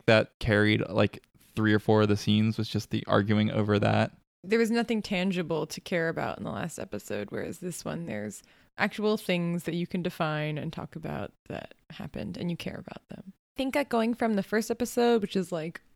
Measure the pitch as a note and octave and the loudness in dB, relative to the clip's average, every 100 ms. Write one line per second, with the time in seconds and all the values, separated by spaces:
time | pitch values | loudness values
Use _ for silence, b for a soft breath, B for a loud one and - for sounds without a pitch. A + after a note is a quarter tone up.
0 | - A2 - _ A#2 G#2 G#2+ A2 - G#2+ | 4 4 4 _ 2 4 6 4 2 2
1 | G#2 - - _ _ - G#2+ G#2 - G#2+ | 2 0 -18 _ _ 0 4 4 6 6
2 | G#2 G2+ - G#2+ A2 A2 A2 G#2+ - A2 | 6 4 4 4 4 0 -2 -4 -4 -4
3 | - G#2+ G#2 G#2+ G#2+ A2 G#2 G#2 A2 G#2+ | 2 4 4 2 2 2 2 4 4 2
4 | A2 - _ _ F3+ A3+ A3+ A#3 A#3 A3 | 2 -4 _ _ 0 2 2 2 0 -2
5 | - F#3 F#3+ F3+ D#3 D#3+ D#3 - - F3 | -2 -2 0 -2 -2 -2 -4 -8 -4 -2
6 | E3 D#3+ A#2+ - - - E3 - G3 G#3 | -2 -2 -4 -4 -6 -6 -8 -8 -10 -10
7 | - G2+ G3+ G#2+ - E3+ F3+ E3 - D#3 | -8 -8 -6 -8 -8 -8 -10 -8 -8 -8
8 | E3+ G#2+ G#2+ - b b b - G3+ - | -8 -8 -8 -10 b b b -4 -4 -2
9 | G#3+ G#3+ - F3 E3+ E3+ - E3+ F3 F#3 | -2 -2 0 0 0 -2 -4 -4 -4 -4
10 | F3 - D#3+ D3+ D3+ D3+ D#3+ - - D#3+ | -4 -2 -2 -2 -4 -4 -6 -8 -10 -10
11 | D#3+ - G2+ - - - - - - - | -8 -6 -8 -12 -12 -10 -12 -18 -20 -14
12 | - - G#3 F3 F3 E3 - - - - | -12 -10 -8 -6 -6 -6 -8 -12 -12 -16
13 | - - F#3+ - _ - C4 C#4+ C#4 A#3 | -16 -18 -18 -20 _ -6 -2 0 0 0
14 | A3+ A#3+ A#3 G#3 - A3 G#3+ A#3 A#3+ - | 0 0 0 0 0 -2 -2 -2 -2 2
15 | A#3+ A#3 G3 G3 F3 E3+ D#3+ - - | 4 4 2 -2 -2 -4 -6 -8 -18